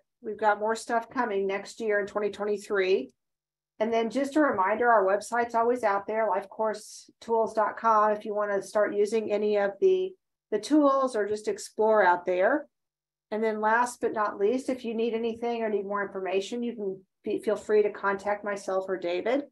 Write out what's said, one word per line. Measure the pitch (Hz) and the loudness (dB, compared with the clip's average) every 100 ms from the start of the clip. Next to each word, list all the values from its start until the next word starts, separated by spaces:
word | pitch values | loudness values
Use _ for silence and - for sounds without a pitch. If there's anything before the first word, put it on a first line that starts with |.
| _ _ | _ _
we've | 226 202 | -12 0
got | 214 208 | 0 2
more | 214 | 0
stuff | 226 - 233 226 | -4 -2 -4 -2
coming | 254 233 196 196 | -4 -2 -2 -2
next | 196 202 - | -4 -8 -6
year | 220 202 | -2 0
in | 196 | -2
twenty | 208 202 | -4 -4
twenty-three. | 202 208 202 - 202 185 208 262 _ _ _ _ _ _ _ | -4 -4 -4 -2 0 2 2 0 _ _ _ _ _ _ _
And | 226 | 0
then | 226 226 | 0 0
just | 247 277 311 | -2 0 2
a | |
reminder, | 277 208 190 220 240 | 2 2 0 2 4
our | 220 | 4
website's | 190 202 - 240 240 | 4 0 -2 -2 0
always | 226 233 247 | 0 2 2
out | 220 202 196 | 0 0 -2
there, | 220 214 | -2 0
lifecoursetools | 190 196 - 220 208 - - - _ - 226 214 | -2 -4 -4 -4 -4 -12 -20 -20 _ -2 0 2
dot | 214 208 - | 0 0 0
com, | 226 214 214 | 2 4 4
if | 214 | 0
you | 214 | -2
wanna | 208 208 196 | -4 0 -2
start | - 214 202 202 | 0 0 2 2
using | 208 226 214 | 2 0 0
any | 208 208 208 | 0 2 2
of | 202 196 | 0 2
the, | 190 185 185 - _ _ _ | 4 4 0 -6 _ _ _
the | 214 | -6
tools | - 302 277 269 262 | 2 4 6 4 2
or | 214 202 | 0 -2
just | 214 220 | -2 -4
explore | 196 - - 220 214 | -6 -8 0 4 6
out | 180 180 | 6 4
there. | - 180 202 302 - _ _ _ _ _ _ | 0 2 2 2 -4 _ _ _ _ _ _
And | 214 | -2
then | 226 214 | -2 0
last | 214 226 240 - | 2 2 0 -2
but | 226 | -4
not | 226 208 208 | -2 -4 0
least, | 202 254 277 | 0 0 -2
if | 254 226 | -4 -4
you | |
need | 226 233 | -2 -2
anything | 226 233 226 240 233 | -2 -4 -4 -4 -2
or | 220 | -2
need | 202 | -2
more | 196 202 196 | -2 -4 -4
information, | 196 185 196 190 240 | -6 -2 -2 -2 -6
you | 240 | -6
can | 220 202 190 _ _ | -4 -6 -8 _ _
be, | 214 196 | -6 -4
feel | 220 202 | -2 -2
free | - 214 | 2 2
to | 208 | 2
contact | - 196 196 202 208 | 0 -2 -2 -2 -4
myself | 208 196 - 190 190 | -4 -6 -4 -4 -2
or | 180 | -4
David. | 175 180 202 277 - | -2 -2 0 -2 -4